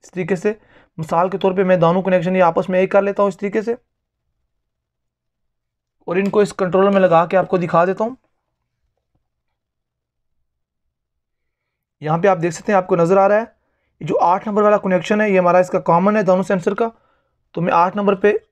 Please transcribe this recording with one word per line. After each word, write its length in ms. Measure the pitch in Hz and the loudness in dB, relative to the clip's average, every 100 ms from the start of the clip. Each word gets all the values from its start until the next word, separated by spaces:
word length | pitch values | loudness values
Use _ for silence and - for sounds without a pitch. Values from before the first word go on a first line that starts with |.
इस 60 | _ | _
तरीके 260 | 175 175 185 | -10 -6 -4
से 200 | 208 220 _ _ _ - | -4 -6 _ _ _ -14
मिसाल 300 | 160 170 185 | -4 -2 -2
के 100 | 185 | -2
तौर 160 | 190 | -2
पे 100 | 185 | 0
मैं 140 | 185 185 | 0 2
दानू 220 | 165 180 | 2 2
कनेक्शन 340 | 185 185 175 185 | 0 0 0 2
ये 60 | |
आपस 280 | 175 170 185 | 2 0 -2
में 80 | 185 | 0
एक 120 | 190 | 2
कर 100 | 202 | 2
लेता 200 | 196 202 | 0 0
हूँ 80 | 202 | -2
इस 80 | 190 | -2
तरीके 240 | 202 214 | -6 -4
से, 140 | 214 233 _ _ _ _ _ _ _ _ _ _ _ _ _ _ _ _ _ _ _ _ _ _ - | -4 -8 _ _ _ _ _ _ _ _ _ _ _ _ _ _ _ _ _ _ _ _ _ _ -6
और 100 | 170 | -4
इनको 240 | 196 208 | -2 0
इस 100 | 202 | -2
कंट्रोलर 360 | - 185 185 196 | -2 -2 2 2
में 100 | 196 | 4
लगा 240 | 185 165 170 | 4 2 2
के 100 | 190 | 0
आपको 220 | 180 185 | 0 -2
दिखा 260 | 170 165 180 | 0 0 0
देता 180 | 190 | -2
हूँ। 120 | 220 254 _ _ _ _ _ _ _ _ _ _ _ _ _ _ _ _ _ _ _ _ _ _ _ _ _ _ _ _ _ _ _ _ _ _ _ _ _ _ | -6 -8 _ _ _ _ _ _ _ _ _ _ _ _ _ _ _ _ _ _ _ _ _ _ _ _ _ _ _ _ _ _ _ _ _ _ _ _ _ _
यहाँ 160 | 147 165 | -6 0
पे 100 | 196 | 0
आप 100 | 185 | 0
देख 140 | 170 | -2
सकते 200 | 160 - | -6 -2
हैं 40 | 202 | -2
आपको 200 | 185 185 | 0 0
नज़र 220 | 170 196 | 2 2
आ 80 | 196 | 4
रहा 120 | 208 | 2
है 60 | |
ये 640 | 233 _ _ _ _ _ 151 | -2 _ _ _ _ _ -4
जो 80 | 508 | 0
आठ 300 | 170 185 214 | 2 0 -2
नंबर 140 | 208 | 0
वाला 140 | 208 208 | 2 2
कनेक्शन 420 | 196 185 175 208 | 0 -2 0 -2
है 100 | 214 | 0
ये 80 | 190 | 2
हमारा 220 | 175 180 | 2 2
इसका 180 | 180 - | 2 -2
कॉमन 340 | 165 170 190 214 | 0 2 2 0
है 60 | |
दोनों 180 | 196 185 | 0 0
सेंसर 300 | 190 202 185 196 | 0 -2 -2 -4
का। 140 | 226 - _ _ _ _ _ | -6 -6 _ _ _ _ _
तो 60 | - | -6
मैं 120 | - | 0
आठ 220 | 165 175 196 | 2 0 0
नंबर 180 | 202 196 | -2 2
पे 240 | 202 285 _ | 0 0 _